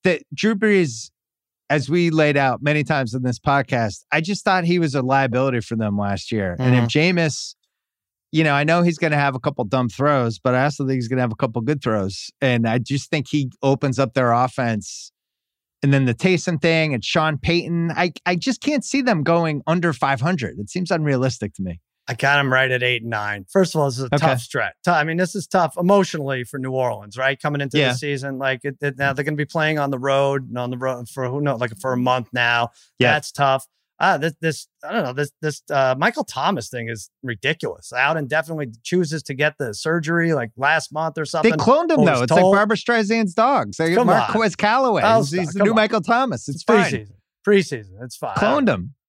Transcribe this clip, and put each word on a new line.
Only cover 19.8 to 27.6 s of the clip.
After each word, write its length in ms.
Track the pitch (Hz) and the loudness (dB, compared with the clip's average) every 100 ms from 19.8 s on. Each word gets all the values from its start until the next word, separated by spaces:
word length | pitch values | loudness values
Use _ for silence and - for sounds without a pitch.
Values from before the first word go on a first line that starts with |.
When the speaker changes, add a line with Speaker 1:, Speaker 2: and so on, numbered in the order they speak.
| 170 | 0
Speaker 1:
five 280 | 147 139 135 | 0 0 0
hundred. 360 | 147 180 101 - | 0 -2 -4 -8
It 100 | 107 | -8
seems 180 | 180 170 | -6 -2
unrealistic 640 | 175 151 131 131 - 104 - | 0 0 2 0 -2 -8 -6
to 60 | |
me. 180 | 92 87 _ _ - | -8 -8 _ _ -12
Speaker 2:
I 80 | 120 | -2
got 240 | 139 143 | 2 2
'em 120 | 139 | 2
right 180 | 131 131 | 2 2
at 100 | 127 | 0
eight 200 | 123 123 | 0 -2
and 80 | 117 | -4
nine. 340 | 113 104 101 92 | -6 -4 -8 -2
First 240 | 196 180 160 | 0 0 0
of 40 | |
all, 80 | 139 | -2
this 120 | 123 | -2
is 40 | 131 | -2
a 20 | |
Speaker 1:
Okay. 100 | 143 | 0
Speaker 2:
tough 220 | 151 127 | 2 0
stretch. 320 | 117 131 101 - | -4 -4 -4 -4
Tou-, 80 | - | 0
I 120 | 170 | 0
mean, 140 | 151 165 | 0 -2
this 180 | 180 208 | -2 -4
is 100 | - | -2
tough 300 | 190 160 - | 0 0 0
emotionally 680 | 175 202 190 165 139 131 | 4 4 4 -4 -6 -6
for 140 | 120 139 | -6 -8
New 140 | 131 | -6
Orleans, 440 | 131 123 104 104 113 | -2 -2 -4 -10 -4
right? 240 | 131 139 | -2 -2
Coming 220 | 156 143 | -4 -4